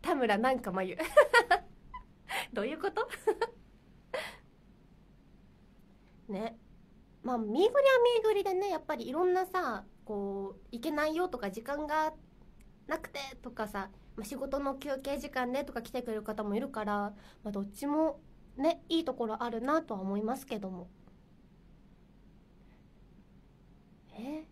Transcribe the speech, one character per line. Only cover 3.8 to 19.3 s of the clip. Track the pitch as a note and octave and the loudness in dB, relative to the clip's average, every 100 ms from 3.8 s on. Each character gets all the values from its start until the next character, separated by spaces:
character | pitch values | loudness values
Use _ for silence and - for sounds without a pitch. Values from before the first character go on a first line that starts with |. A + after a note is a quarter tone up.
| - - - D5 - - - - - - - - - - - - - - - - - - - - - | -20 -20 -8 -8 -8 -14 -20 -20 -20 -20 -20 -20 -20 -20 -20 -20 -20 -20 -20 -20 -20 -20 -20 -20 -8
<laughs> | |
ね。 | G3 A3+ - - - - - - - | -6 -6 -10 -20 -20 -20 -20 -20 -12
ま | B3 B3 | -4 -2
あ、 | |
ミ | G#3+ | 0
ー | |
グ | B3 | 4
リ | |
は | G#4+ | 6
ミ | C#5+ C#5 C5 A#4+ A#4 | 6 8 8 6 6
ー | |
グ | A4 | 4
リ | G4+ | 2
で | G4 | 2
ね、 | F#4 G4+ | 0 0
や | D#4+ | -2
っ | - | -4
ぱ | C#4+ | -6
り | A#3 | -2
い | |
ろ | C#4+ | 2
ん | F#4 | 4
な | F4+ F4+ | 4 2
さ、 | F#4 D4 G#3 - - - | -2 -2 -6 -10 -18 -8
こ | G#3 G3 G3 G3 - | -4 -4 -4 -8 -10
う、 | - | -12
行 | A#3 | -6
け | D#4 | -2
な | D4+ D#4 | 0 0
い | D#4+ | 0
よ | F4+ | -2
と | B3+ | -2
か、 | G3+ | -6
時 | F#3+ | -6
間 | A#3 C#4+ D4+ | -6 -6 -2
が | D#4 D#4 D#4 - - - - - - - | 0 0 -4 -20 -20 -20 -20 -20 -20 -6
な | D#4+ | -6
く | - | -6
て | C#4 C4+ B3+ | -10 -10 -12
と | B3 | -12
か | A#3 G#3+ | -8 -6
さ、 | G#3 G3 - - - | -6 -8 -12 -16 -12
ま | |
あ、 | G3+ | -10
仕 | C4+ | -8
事 | C4+ C4+ | -4 -2
の | C#4 C4+ | -2 -4
休 | D4 C4+ | -6 -6
憩 | C#4 C#4 | -4 -6
時 | C#4+ | -4
間 | C4 B3 | -4 -2
で | C4 | -2
と | C#4+ | -4
か | B3 | -8
来 | A#3 | -6
て | B3+ | -6
く | B3 | -4
れ | A3 | -6
る | |
方 | G#3+ G#3+ | -4 -4
も | G#3 G#3 | -2 -2
い | |
る | C#4 | -2
か | A3 | -4
ら、 | G#3 G#3 G3+ G3+ - - | -2 0 -2 -6 -20 -12
ま | G#3+ | -6
あ、 | |
ど | G3+ | -6
っ | G3+ | -6
ち | - C#4+ | -4 0
も | D4 D#4+ C#4+ - - - - | 2 2 0 -16 -20 -16 2
ね、 | D4+ E4+ - | 2 2 0
い | E4 | 0
い | D#4+ | 0
と | |
こ | B3+ | -2
ろ | A3+ | -4